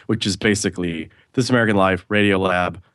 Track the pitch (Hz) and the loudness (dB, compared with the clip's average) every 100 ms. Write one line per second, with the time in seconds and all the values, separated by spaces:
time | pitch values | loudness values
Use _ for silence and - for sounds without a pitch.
0 | - 113 104 87 110 101 95 90 87 80 | -6 -4 -2 -2 0 0 -2 -4 -6 -6
1 | 80 _ _ 131 120 123 110 101 95 92 | -10 _ _ -4 0 2 2 2 2 0
2 | - 104 104 95 95 90 90 87 - | -2 0 2 2 0 0 -2 -6 -20